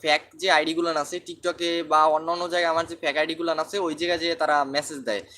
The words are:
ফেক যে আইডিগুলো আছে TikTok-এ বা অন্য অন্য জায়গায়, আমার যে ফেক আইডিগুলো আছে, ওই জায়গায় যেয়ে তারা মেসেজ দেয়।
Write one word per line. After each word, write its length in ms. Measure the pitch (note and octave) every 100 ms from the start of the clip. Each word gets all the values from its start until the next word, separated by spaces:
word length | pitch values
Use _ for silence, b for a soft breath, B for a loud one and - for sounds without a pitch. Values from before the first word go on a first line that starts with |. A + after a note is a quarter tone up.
ফেক 200 | D#3 D3+ - D#3
যে 140 | F#3
আইডিগুলো 380 | D#3 D#3 E3 E3+
আছে 300 | D#3 D3 F3+
TikTok-এ 640 | F3+ E3 F3 E3+ E3+ E3+
বা 220 | D#3 D#3 D#3
অন্য 260 | D#3 E3
অন্য 180 | F3 F3
জায়গায়, 220 | F3 E3+
আমার 140 | E3 E3
যে 100 | E3
ফেক 220 | D#3 D3
আইডিগুলো 340 | D#3 D#3+ E3+
আছে, 280 | D#3 D#3 G3+
ওই 160 | F3 D3
জায়গায় 240 | F3 E3+
যেয়ে 160 | E3+ E3
তারা 280 | D3+ D3
মেসেজ 340 | C3+ C#3+ D3 D3
দেয়। 240 | A#2 G2+ -